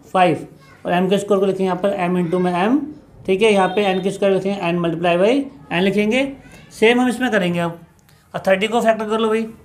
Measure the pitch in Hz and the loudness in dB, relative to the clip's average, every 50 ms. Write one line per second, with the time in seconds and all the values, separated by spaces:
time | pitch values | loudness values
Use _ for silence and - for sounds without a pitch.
0 | _ - - 190 180 180 147 - - - - - - - - - - 180 175 180 | _ -2 2 2 4 4 2 -2 -6 -16 -18 -20 -20 -20 -20 -10 -4 -2 0 0
1 | 185 185 202 196 202 - 208 196 202 196 185 190 196 185 180 180 - 202 196 190 | 2 2 0 0 2 0 2 2 2 0 0 -2 -2 -2 -2 -2 -2 -2 -2 -2
2 | 180 175 180 180 180 160 180 180 180 180 175 175 185 220 262 302 - - - - | -2 -2 0 0 0 0 0 0 0 0 0 0 0 2 0 0 -2 -6 -14 -18
3 | - - - - - - 190 190 220 220 208 196 185 185 185 214 208 196 185 190 | -20 -20 -20 -10 -2 -2 0 2 4 4 4 4 2 2 0 0 0 0 0 0
4 | 180 196 185 - 202 196 190 185 185 196 202 202 180 170 170 175 170 170 160 165 | -2 -4 -2 0 0 2 2 2 0 -2 -4 -2 -2 -2 -2 0 -2 -2 -2 0
5 | 175 175 170 175 190 220 262 285 277 - - - - - 170 170 190 202 190 208 | 0 0 2 4 4 2 2 0 -2 -6 -12 -20 -12 -6 -2 0 0 2 2 0
6 | 208 214 240 262 277 277 - - - - - - - - - - 220 220 240 247 | 0 2 0 0 -2 -2 -6 -14 -18 -20 -20 -20 -20 -20 -2 2 4 4 4 4
7 | 254 254 208 - 247 247 208 202 180 180 175 170 170 170 165 - - - _ _ | 2 0 0 -2 -2 0 0 0 0 0 -2 -2 -2 -4 -6 -10 -18 -20 _ _
8 | _ _ - _ _ _ - - - 190 190 185 214 214 226 240 226 226 220 208 | _ _ -20 _ _ _ -12 -6 -4 -4 -2 -2 -4 -2 -2 0 2 0 0 0
9 | 220 214 220 220 226 220 220 226 226 226 - - | -2 -4 -2 -2 0 0 -2 -2 -4 -6 -12 -20